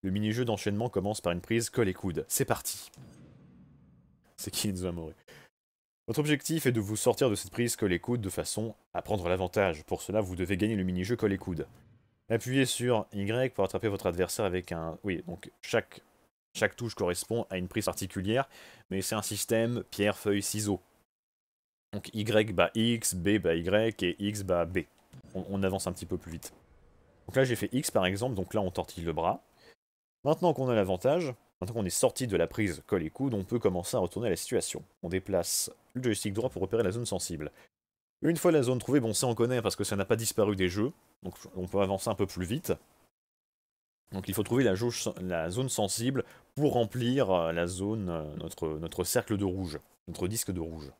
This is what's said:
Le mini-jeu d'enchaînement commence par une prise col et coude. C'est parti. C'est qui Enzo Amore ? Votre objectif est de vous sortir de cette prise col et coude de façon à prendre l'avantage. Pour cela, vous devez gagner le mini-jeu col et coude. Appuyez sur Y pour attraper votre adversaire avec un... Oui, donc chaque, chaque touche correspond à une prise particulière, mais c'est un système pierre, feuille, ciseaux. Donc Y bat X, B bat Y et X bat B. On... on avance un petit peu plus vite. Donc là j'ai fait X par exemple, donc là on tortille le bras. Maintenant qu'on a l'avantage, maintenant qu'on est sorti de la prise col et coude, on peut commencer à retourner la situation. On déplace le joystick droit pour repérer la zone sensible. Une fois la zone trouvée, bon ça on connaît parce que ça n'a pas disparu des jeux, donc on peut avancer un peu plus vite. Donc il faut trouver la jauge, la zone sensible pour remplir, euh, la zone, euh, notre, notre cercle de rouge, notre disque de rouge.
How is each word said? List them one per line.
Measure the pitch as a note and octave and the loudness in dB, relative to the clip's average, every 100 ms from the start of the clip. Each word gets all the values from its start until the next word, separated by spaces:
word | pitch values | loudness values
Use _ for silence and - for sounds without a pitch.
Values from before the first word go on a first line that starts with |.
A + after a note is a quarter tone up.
Le | G2 | 0
mini-jeu | F#2+ G#2+ A2 | 0 2 2
d'enchaînement | B2 G#2 - G2+ A#2+ | 2 0 0 0 0
commence | G2 F#2+ G#2 | 0 0 0
par | F2 | 0
une | F2 | -2
prise | - A2+ A2+ | 0 0 0
col | - G#2 | 2 2
et | |
coude. | F2+ G2 D2+ C#2+ | 0 -2 -2 -2
C'est | - | -2
parti. | - A2+ - - - - - - - - - - - - - - _ _ _ - | 0 -2 -4 -8 -12 -20 -20 -20 -20 -20 -20 -20 -20 -20 -20 -20 _ _ _ -12
C'est | - | -8
qui | - G#2+ | -2 -2
Enzo | F#2 F2+ | -2 -4
Amore ? | E2+ D#2+ - - - - _ _ _ _ _ - | -4 -8 -12 -20 -20 -20 _ _ _ _ _ -6
Votre | A#2 | -2
objectif | D3 D3 - D#3+ C#3 | 2 0 2 0 2
est | |
de | A#2+ | 2
vous | G2+ G#2+ | 0 2
sortir | - A2+ C3 | 2 4 4
de | |
cette | G2+ - | 2 -4
prise | - A#2+ | -2 -2
col | - G#2 | 2 2
et | F2 | 2
coude | - B2 | 0 -2
de | G#2 | -2
façon | - D#2+ - A2+ - _ | -4 -4 -4 -4 -8 _
à | F2 | -8
prendre | - G#2+ F2 | -2 -2 0
l'avantage. | F#2 F#2 - G2 D2+ | 0 2 2 2 2
Pour | - F2 | -4 -6
cela, | - G2+ | -2 -2
vous | F#2+ F2+ | -2 -2
devez | F2+ G2 | -2 2
gagner | G#2+ A2 | 2 2
le | |
mini-jeu | F#2 F2+ F#2 A#2+ | 0 0 -2 0
col | G#2+ | 2
et | G2 | 0
coude. | - E2 D2 - - - _ _ _ | -2 -6 -6 -12 -20 -20 _ _ _
Appuyez | A2+ B2+ C3 | -2 2 2
sur | C3 - B2 A2+ - | 2 2 2 2 0
Y | G2+ G2 A#2 C3 | -4 -2 0 0
pour | - | 0
attraper | G2 F#2 A2 | 0 0 -2
votre | G2 F#2 | 0 -2
adversaire | F2 F2+ - | 0 0 2
avec | G#2 F2+ F2+ | 0 0 -4
un... | E2 E2 D#2+ | -6 -6 -6
Oui, | G#2 E2+ F2 | -4 -4 -4
donc | F2 - _ | -10 -12 _
chaque, | - A#2 - - _ _ _ _ _ | -2 -2 -2 -16 _ _ _ _ _
chaque | - G#2+ - | 0 0 0
touche | A#2 | -8
correspond | - F2+ F2 - A#2 - | -2 0 0 -2 -4 -2
à | F#2+ | -4
une | F2+ | -4
prise | - G2+ | -2 -2
particulière, | E2+ F#2+ - F#2 A#2 - - - - _ | -2 -6 -4 0 0 0 -8 -20 -20 _
mais | F#2 | -4
c'est | - A2 | -2 -4
un | |
système | - G#2 - A2+ A#2 A#2+ | -4 -4 2 2 2 0
pierre, | - - G2+ G2+ | -6 0 0 2
feuille, | G#2 G2+ | 0 0
ciseaux. | F#2+ G#2+ G#2 F#2+ _ _ _ _ _ _ _ _ _ _ _ | 0 -2 0 -2 _ _ _ _ _ _ _ _ _ _ _
Donc | G#2 - | -12 -8
Y | A2 G#2 G#2+ G#2+ | -4 4 4 4
bat | F2+ F2 | 4 2
X, | A2+ A2+ A#2 - | 4 2 2 0
B | F#2 F2 G#2+ | 0 4 4
bat | E2+ | 4
Y | E2 E2+ G2+ A2+ A2 | 2 4 4 2 2
et | F2+ - | 0 0
X | G2+ G#2 | -2 -4
bat | G2 F2 E2+ | 0 2 2
B. | F#2 D#2 _ _ - - | -2 -4 _ _ -20 -12
On... | F#2 F#2 | -10 -6
on | G2 | 0
avance | F#2+ F#2+ F#2 | 0 0 -4
un | |
petit | F2 E2+ | -6 -6
peu | F#2 | -8
plus | - | -8
vite. | E2 - - _ - - _ _ _ - | -12 -12 -18 _ -20 -20 _ _ _ -2
Donc | C3 | 2
là | |
j'ai | C3 C#3 | 2 2
fait | G2+ | 0
X | B2+ - | -2 0
par | A2 F#2 | 2 2
exemple, | G2 B2 | 2 -2
donc | G2+ F2+ | -2 -2
là | G#2+ | 0
on | F#2+ | -2
tortille | F2 F2 - | -2 -6 -4
le | E2+ | -4
bras. | D#2+ E2+ A2 _ _ - _ _ _ _ _ | 0 0 0 _ _ -20 _ _ _ _ _
Maintenant | C#3+ D#3+ F3 | 0 2 2
qu'on | C#3 C3 | 2 2
a | |
l'avantage, | A#2 F#2+ F#2 B2+ D#3+ D#3 A#2+ _ _ | 4 4 2 2 2 0 -6 _ _
maintenant | F#2 A2+ | -6 -2
qu'on | F#2+ | -2
est | |
sorti | - B2+ - B2+ | 2 2 2 -2
de | F#2 | 2
la | E2 | 2
prise | - G#2 D2+ - | 2 -2 -2 -2
col | G2 | 0
et | D#2 | 0
coude, | - C3+ | -2 -2
on | G#2+ | -2
peut | F#2 A#2+ | -2 2
commencer | A2 F2+ F2 B2 | 2 0 -2 0
à | |
retourner | F2+ - A2+ | 0 -2 -2
la | E2+ | -2
situation. | - A#2 - - - _ | 0 -2 -2 -8 -12 _
On | E2+ | -4
déplace | F#2 - F#2 E2+ - - - _ | -4 0 0 0 -2 -4 -8 _
le | B2 | -2
joystick | B2+ G#2 G#2+ | 0 0 0
droit | G2 B2 | -2 -2
pour | - | -2
repérer | F#2 A2+ | -2 2
la | G2+ | 2
zone | G#2+ A#2+ | 0 -4
sensible. | F#2+ - E2 D2+ - - _ _ _ _ _ | -4 -4 -6 -8 -10 -20 _ _ _ _ _
Une | D#3 E3+ | 0 4
fois | F3+ | 6
la | D#3+ | 6
zone | B2 B2+ | 4 0
trouvée, | - C#3+ | 2 2
bon | A2+ | 4
ça | G#2 C3 | 0 0
on | |
connaît | A2+ A#2 B2+ | 2 2 4
parce | A2 - | 0 0
que | |
ça | G2+ G2+ | -2 0
n'a | |
pas | G2 A2+ | 2 2
disparu | A2+ - G#2 G2 | 0 2 2 4
des | F#2 | 2
jeux, | F#2+ A#2+ - _ _ | 2 -2 -2 _ _
donc | F#2 - - | -12 -12 -14
on | F#2 F#2 | -8 -2
peut | G2 | 0
avancer | F#2+ G2 - | 2 0 -2
un | |
peu | G2+ G2 | -2 -2
plus | - | -2
vite. | F2+ C3 - E2 _ _ _ _ _ _ _ _ _ _ _ _ _ | -4 -4 -2 -4 _ _ _ _ _ _ _ _ _ _ _ _ _
Donc | G2 F#2+ | -8 -4
il | |
faut | G2 | -2
trouver | G#2 A#2+ | 0 4
la | B2 | 4
jauge, | F#2 A#2+ - - - | 4 0 -2 -6 -6
la | F2+ E2+ E2 | -4 -2 -2
zone | F#2+ C3 | -2 -2
sensible | - G2+ - A#2 C3+ - - _ | -2 -2 0 -2 -2 -6 -12 _
pour | - D3 | 0 2
remplir, | A#2+ A2 C3 A#2+ C3+ G#2 | 2 0 0 0 2 4
euh, | F#2 E2 | 4 4
la | E2 F2 | 2 0
zone, | F#2 G2+ A2 F#2 | -2 -2 -2 -2
euh, | E2+ D2+ D2+ | -4 -6 -8
notre, | D#2+ - D#2+ D#2 | -10 -4 -4 -4
notre | E2 - | -6 -4
cercle | F2+ B2 - G2+ | 0 0 0 -2
de | |
rouge, | G2 F#2 F#2 D2+ - _ - | 0 -2 -6 -8 -14 _ -14
notre | E2 F2+ | -4 -4
disque | A2+ - | -2 -4
de | F2+ | -4
rouge. | E2 D#2+ C#2+ - | -6 -8 -14 -18